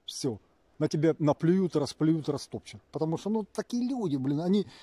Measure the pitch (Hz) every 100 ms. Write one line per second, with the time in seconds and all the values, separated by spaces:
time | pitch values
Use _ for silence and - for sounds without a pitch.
0 | - - 135 104 _ _ _ - 156 156
1 | 156 147 147 - 165 190 180 151 139 -
2 | 156 160 147 139 - 110 - 107 _ 151
3 | 160 165 202 220 202 - - 240 247 262
4 | 185 139 135 143 175 208 - -